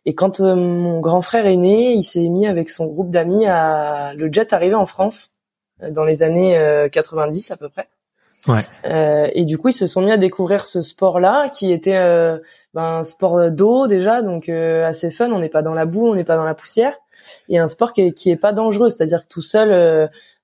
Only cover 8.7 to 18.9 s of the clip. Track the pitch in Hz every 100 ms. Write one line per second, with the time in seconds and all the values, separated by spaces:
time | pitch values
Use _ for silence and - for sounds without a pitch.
8.7 | - - 160 151 151 151 - 160 156 254
9.7 | 247 185 185 190 220 190 - 175 196 -
10.7 | 180 165 - 190 175 185 262 277 - 190
11.7 | 170 190 190 180 170 165 160 160 _ _
12.7 | 160 165 165 160 - 185 175 170 160 208
13.7 | 247 262 190 190 240 214 170 160 165 165
14.7 | 160 165 160 170 - 240 208 160 156 156
15.7 | 160 165 185 233 196 170 160 160 156 -
16.7 | - 254 - _ _ - - - 175 160
17.7 | - 233 - 185 175 185 165 202 208 220
18.7 | 202 233